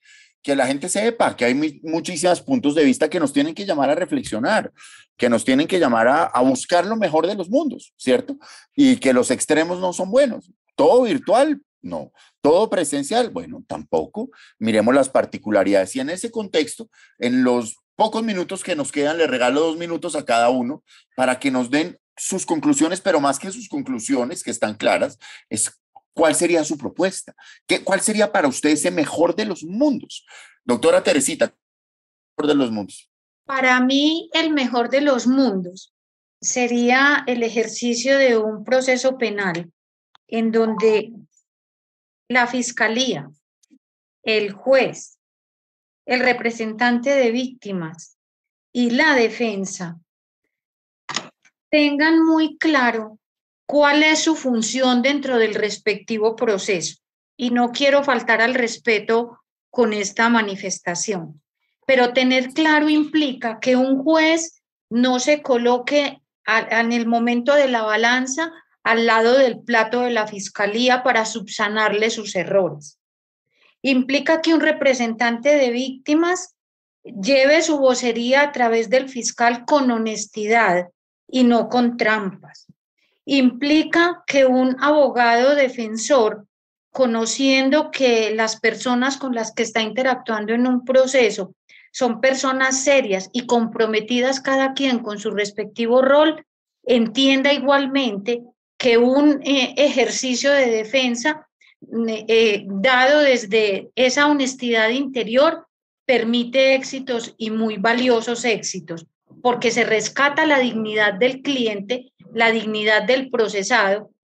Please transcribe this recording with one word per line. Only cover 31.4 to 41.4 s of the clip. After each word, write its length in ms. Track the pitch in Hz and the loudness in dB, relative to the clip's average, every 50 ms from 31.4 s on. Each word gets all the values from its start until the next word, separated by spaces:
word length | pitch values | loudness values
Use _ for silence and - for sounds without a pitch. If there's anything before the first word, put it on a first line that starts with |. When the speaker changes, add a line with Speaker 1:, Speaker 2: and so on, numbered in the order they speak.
| - - - _ _ _ _ _ _ _ _ _ _ _ _ _ _ _ _ | -2 -2 -2 _ _ _ _ _ _ _ _ _ _ _ _ _ _ _ _
Speaker 1:
mejor 120 | - 147 147 | -4 -2 0
de 80 | 147 | 2
los 160 | 143 135 117 | 2 0 0
mundos. 380 | 110 104 98 92 - - - _ _ _ _ _ _ _ _ | -2 -6 -8 -10 -14 -20 -20 _ _ _ _ _ _ _ _
Speaker 2:
Para 340 | - 269 262 262 254 254 254 | -8 -4 -2 0 2 2 2
mí, 500 | 247 254 269 277 294 302 320 330 - - - | 2 2 2 2 2 0 0 -2 -6 -4 -4
el 180 | 320 339 320 | -2 -2 0
mejor 380 | 311 285 254 233 233 240 233 - | 0 -2 -2 -2 -2 -2 -2 0
de 100 | 254 277 | 0 0
los 280 | 294 294 262 240 214 240 | 2 2 0 0 0 0
mundos 640 | 262 269 269 233 196 190 175 175 185 190 - - _ _ _ _ _ _ _ _ _ _ | 2 2 2 2 0 -2 -6 -8 -12 -18 -20 -20 _ _ _ _ _ _ _ _ _ _
sería 800 | - - - 254 247 240 240 240 240 240 247 262 277 285 294 - - | -8 -6 -2 -2 -2 0 0 0 2 2 2 4 4 2 2 0 0
el 160 | 247 247 240 | -2 -2 -2
ejercicio 760 | 233 220 - 233 220 214 - - 240 240 233 233 - 269 277 277 | -2 -2 -2 -2 -4 -4 -6 -6 -4 -4 -2 -2 0 2 2 4
de 200 | 269 254 233 220 | 4 4 2 2
un 280 | 214 220 220 202 208 | 0 -2 -6 -8 -4
proceso 520 | - 254 262 262 262 254 247 262 262 262 262 | -2 0 0 2 0 0 0 0 -2 -2 -2
penal 540 | 240 214 208 202 202 185 160 170 170 170 _ _ _ _ _ _ _ _ _ _ _ _ | -4 -4 -4 -4 -4 -4 -4 -6 -8 -10 _ _ _ _ _ _ _ _ _ _ _ _
en 240 | - 226 226 226 | -4 -2 -2 0
donde 640 | 220 226 226 220 214 185 220 220 214 208 147 - - - - _ _ _ | 2 2 0 0 0 0 2 2 2 2 0 -4 -10 -20 -20 _ _ _